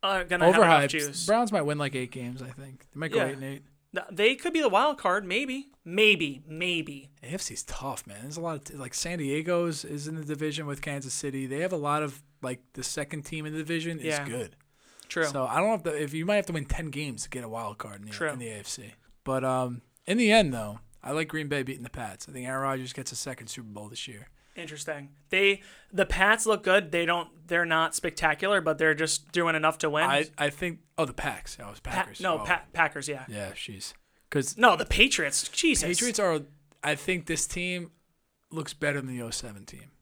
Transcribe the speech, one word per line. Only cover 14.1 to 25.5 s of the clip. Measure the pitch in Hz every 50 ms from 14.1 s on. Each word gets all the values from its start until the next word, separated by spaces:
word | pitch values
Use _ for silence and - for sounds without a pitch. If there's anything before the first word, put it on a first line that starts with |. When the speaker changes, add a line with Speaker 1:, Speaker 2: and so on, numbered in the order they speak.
| 151 147
Speaker 1:
Yeah. | 143
Speaker 2:
good. | - 113 127 - 175 - _ _ _ _ _ _ - - _ - -
Speaker 1:
True. | - 170 165
Speaker 2:
So | 151 135 139 131
I | 123 117 147
don't | 180 214
know | 226
if | 202 160
the, | 170 151 147
if | 151 143 143
you | 160 165
might | 185 208 208
have | 196
to | 202 170
win | 160 139
ten | - - - 165 156
games | 135 139 151 143 123 104 -
to | -
get | - 127 123
a | 113
wild | 110 113 113 104 104 -
card | - 101 101 101
in | 101
the, | 107 104
Speaker 1:
True. | - 165 156
Speaker 2:
in | 147 131
the | 120 113
A | 110 104
F | 98 -
C. | - - 101 104 107 _ _ _ - _ _
But, | - 131 131 127
um, | 131 131 127 127 123 123 123 - _ _ _ _
in | - 190 233
the | 247 214
end, | 214 226 208 151 127
though, | 117 107 104 104 110 - - - - -
I | 131
like | 139 156 165 156
Green | 156 156 151 143
Bay | 143 139 131
beating | 127 135 - 117
the | 117
Pats. | - 135 123 104 95 - - -
I |
think | 143 127 127 127
Aaron | 131 135
Rodgers | 135 135 135 135 131 123 -
gets | - 131 -
a | - 120
second | - 143 127 - 120 110
Super | - - 120 110
Bowl | 104 104 104 104
this | 113 - - -
year. | 113 101 - - - _ _ _ _
Speaker 1:
Interesting. | - 170 151 151 147 147 - 156 143 143 139 - _ _ _
They, | - 190 196 196